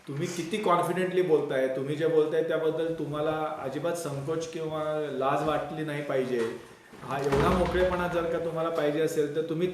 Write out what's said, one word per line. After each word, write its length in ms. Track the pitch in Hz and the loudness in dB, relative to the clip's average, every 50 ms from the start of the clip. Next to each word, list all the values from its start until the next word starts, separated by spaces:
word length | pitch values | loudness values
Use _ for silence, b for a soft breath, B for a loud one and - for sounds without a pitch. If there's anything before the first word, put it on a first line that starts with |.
| - - | -12 -8
तुम्ही 200 | 139 143 175 175 | -6 -4 -4 -4
किती 300 | - - 160 - 220 208 | -4 -4 -4 -4 -2 0
कॉन्फिडेंटली 640 | - 185 175 175 - 170 170 180 185 180 175 180 | 2 4 4 4 2 2 0 0 0 0 2 2
बोलताय, 460 | 180 156 156 143 143 143 143 131 131 131 | 4 4 4 4 4 2 0 2 2 0
तुम्ही 280 | 131 139 131 143 151 | 0 -2 -2 -2 -2
जे 120 | 139 160 156 | 0 0 2
बोलताय 360 | 160 156 147 147 165 160 160 | 4 4 4 4 2 0 0
त्याबद्दल 500 | 165 160 156 156 160 156 160 160 165 160 | 2 0 0 2 0 0 0 0 -2 -2
तुम्हाला 640 | 160 151 143 147 151 151 156 156 156 156 151 - - | -4 -4 -4 -4 -2 -2 -2 -2 -2 -2 -4 -4 -6
अजिबात 340 | 135 135 127 147 147 170 170 | -6 -6 -4 -4 -2 -2 -2
संकोच 580 | 170 - 147 139 139 139 156 160 160 165 - | -4 -4 -6 -6 -6 -4 -4 -4 -4 -4 -6
किंवा 560 | - 160 160 156 156 156 156 151 156 151 151 143 | -6 -6 -6 -4 -4 -4 -2 -2 -2 -2 -2 -2
लाज 360 | 131 127 135 135 143 147 151 156 | -2 0 0 2 2 2 2 0
वाटली 380 | 147 143 - - - 156 156 | 0 0 -2 -4 -6 -6 -4
नाही 180 | 151 143 147 147 | -4 -4 -4 -2
पाहिजे. 480 | 143 139 131 127 120 123 117 113 113 117 - - - - - - - - - | 0 0 0 0 2 0 0 0 0 -4 -8 -12 -16 -20 -20 -20 -20 -18 -14
हा 180 | - 123 135 143 | -8 -6 -4 -2
एवढा 300 | 143 143 139 143 151 175 | 0 2 4 4 4 4
मोकळेपणा 580 | 185 185 175 - 175 180 180 185 180 175 175 170 | 4 4 2 2 2 2 2 2 2 2 0 0
जर 160 | 165 170 165 | 0 0 0
का 220 | 165 170 160 165 | 0 0 0 -2
तुम्हाला 240 | 170 156 160 160 165 | -2 -2 -2 -2 -2
पाहिजे 320 | 165 160 147 147 147 156 | 0 0 2 2 2 2
असेल, 340 | 160 156 - 156 147 143 147 | 2 2 2 2 0 0 0
तर 60 | 160 | -2
तुम्ही 320 | 156 - 160 160 180 180 | -2 -2 0 0 0 0